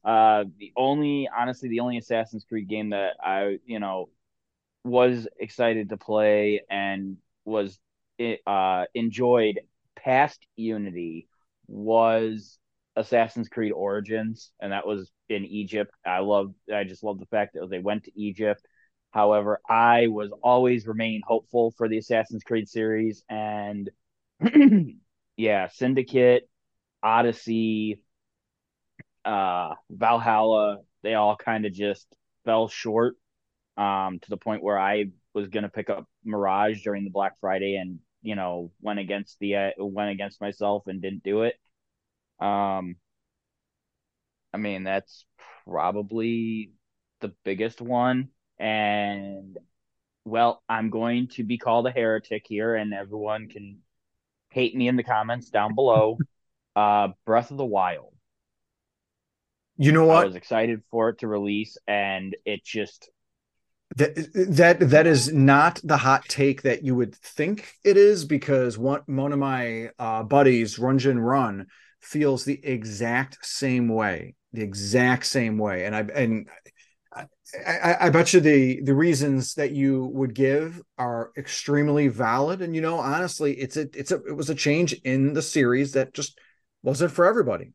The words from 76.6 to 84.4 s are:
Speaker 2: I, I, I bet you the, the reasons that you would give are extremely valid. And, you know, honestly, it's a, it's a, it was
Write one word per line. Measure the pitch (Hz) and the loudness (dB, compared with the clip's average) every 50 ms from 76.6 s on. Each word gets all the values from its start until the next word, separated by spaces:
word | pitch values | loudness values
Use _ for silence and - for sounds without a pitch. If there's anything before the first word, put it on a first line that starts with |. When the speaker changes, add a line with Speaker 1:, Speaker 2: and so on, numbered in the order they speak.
| _ - _ _ _ _ _ _ _ _ - | _ -20 _ _ _ _ _ _ _ _ -18
Speaker 2:
I, | - - _ _ _ _ - - 190 - | -18 -18 _ _ _ _ -16 -16 -10 -6
I, | 180 165 165 - 170 175 - 180 | -6 -4 -2 0 0 2 4 4
I | 170 | 4
bet | 143 165 165 - - | 6 6 4 6 6
you | 180 | 6
the, | 151 156 147 139 131 127 127 - | 8 8 8 8 6 4 0 -2
the | - 135 139 | 0 2 2
reasons | 139 160 175 156 131 143 143 135 131 127 - - | 4 4 4 2 2 2 0 0 0 -2 -4 -4
that | 156 147 135 147 | -4 -4 -4 -2
you | 139 139 135 135 131 127 | 0 0 0 0 0 -4
would | 127 - 135 135 123 113 | -6 -4 -4 -4 -4 0
give | 127 135 135 139 147 156 165 170 175 - _ _ | 0 2 2 2 0 -2 -4 -10 -14 -20 _ _
are | - 131 123 120 - - - _ | -6 -6 -4 -4 -6 -8 -10 _
extremely | 147 135 - - - - - 143 147 147 151 151 151 147 | -16 -12 -10 -10 -8 -2 0 2 2 2 2 2 2 2
valid. | 135 110 107 123 113 117 131 139 156 185 190 180 | 2 0 0 0 2 2 2 2 0 -2 -4 -6
And, | 170 165 | -6 -4
you | 160 | -4
know, | 160 160 170 | -2 -2 -2
honestly, | 165 123 135 147 165 180 165 - - 160 143 139 | -2 -2 -2 -2 -2 -2 -4 -4 -2 -2 -2 -2
it's | 127 135 123 - | -4 -8 -6 -6
a, | 156 151 139 - | -6 -6 -6 -8
it's | 139 135 - | -12 -4 -4
a, | 185 143 - | -4 -4 -4
it | - 147 | -8 -8
was | 143 | -6